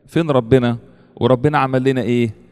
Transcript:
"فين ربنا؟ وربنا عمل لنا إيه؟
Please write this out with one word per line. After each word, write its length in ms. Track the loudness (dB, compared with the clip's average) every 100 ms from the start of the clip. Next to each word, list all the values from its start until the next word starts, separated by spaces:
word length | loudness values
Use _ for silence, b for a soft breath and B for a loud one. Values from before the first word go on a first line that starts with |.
| _
"فين 220 | -4 0
ربنا؟ 480 | -2 2 2 2 -4 -10 b b -4
وربنا 420 | 0 2 0 0
عمل 260 | -2 -2
لنا 180 | 0 -2
إيه؟ 320 | -2 0 -2 -4 -20